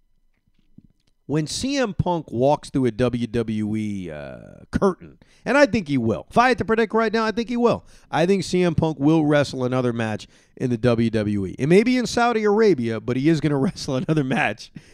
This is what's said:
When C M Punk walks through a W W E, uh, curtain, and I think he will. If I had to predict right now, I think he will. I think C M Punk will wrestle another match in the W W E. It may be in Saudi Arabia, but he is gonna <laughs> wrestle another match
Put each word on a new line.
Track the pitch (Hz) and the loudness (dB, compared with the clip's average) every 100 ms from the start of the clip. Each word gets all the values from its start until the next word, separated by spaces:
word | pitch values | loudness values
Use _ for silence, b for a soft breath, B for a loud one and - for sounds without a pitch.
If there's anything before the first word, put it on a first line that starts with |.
| _ _ _ _ _ _ _ - _ _ _ _ - | _ _ _ _ _ _ _ -20 _ _ _ _ -4
When | 147 151 | -4 -2
C | - 262 285 | -4 -4 -2
M | 240 | -2
Punk | - 180 170 - | -2 -2 -2 -4
walks | 113 131 147 - | 0 2 2 -2
through | 143 127 | 0 0
a | |
W | 107 123 120 117 | 0 -2 0 -4
W | 117 113 107 104 110 | -4 -2 -2 -2 -2
E, | 107 98 87 | -4 -6 -8
uh, | 76 69 62 50 50 - | -12 -12 -14 -18 -20 -8
curtain, | - 196 175 - - b b | 0 0 -2 -12 -20 b b
and | - 269 | 0 4
I | 285 | 4
think | 220 147 | 2 0
he | 135 | 0
will. | 113 92 - | 0 -2 -2
If | 220 | 2
I | 254 | 2
had | 240 | 2
to | |
predict | 190 220 220 | 0 0 0
right | 220 226 | 0 0
now, | 220 | 0
I | 220 | -2
think | 208 220 | -4 -4
he | 240 | -2
will. | 233 110 - b b | -2 -2 -6 b b
I | 139 175 | -2 2
think | 196 | 0
C | - 180 | 0 0
M | 175 156 | 0 0
Punk | 160 139 | -2 0
will | 143 165 | 2 4
wrestle | 151 147 135 131 | 4 2 2 -2
another | 123 127 123 | -2 0 0
match | 117 110 104 - b b - | -2 -4 -4 -10 b b -6
in | 127 | -4
the | 120 | 0
W | 123 117 117 | 2 2 2
W | 110 104 101 92 | 0 -2 -2 -4
E. | - | -4
It | 139 | 4
may | 185 | 4
be | 233 254 | 4 0
in | 220 | 0
Saudi | 247 240 220 | 0 0 2
Arabia, | 208 208 220 143 113 110 | 2 4 4 2 0 -4
but | 110 127 | -4 0
he | 143 | 2
is | 160 | 2
gonna | 151 143 | 0 0
<laughs> | |
wrestle | 135 - - 131 | -2 -2 -4 -4
another | - 156 | 0 0
match | 131 143 123 107 - - B | 0 0 -2 -4 -14 -20 B